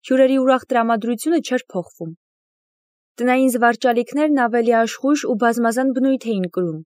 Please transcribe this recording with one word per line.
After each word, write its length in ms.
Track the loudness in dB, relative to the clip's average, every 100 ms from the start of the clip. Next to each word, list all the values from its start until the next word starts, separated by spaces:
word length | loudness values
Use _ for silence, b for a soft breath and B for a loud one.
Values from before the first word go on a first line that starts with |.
| 0
հյուրերի 300 | 2 4 4
ուրախ 260 | 2 0 0
տրամադրությունը 720 | -2 0 -2 -2 -4 -2 -2
չէր 240 | 0 -6 -4
փոխվում։ 440 | -10 -10 _ -14 -14 _ _ _ _ _ _ _ _ _ -4
Տնային 280 | 0 2 2
զվարճալիքներն 920 | 4 2 2 0 0 -2 -2 0 0
ավելի 320 | 0 0 2 2
աշխույժ 460 | 0 -2 -2 0
ու 120 | -2 0
բազմազան 580 | 0 0 -2 0 -2
բնույթ 320 | 0 0 0 -2
էին 180 | -4 -4
կրում 320 | -4 -6 -8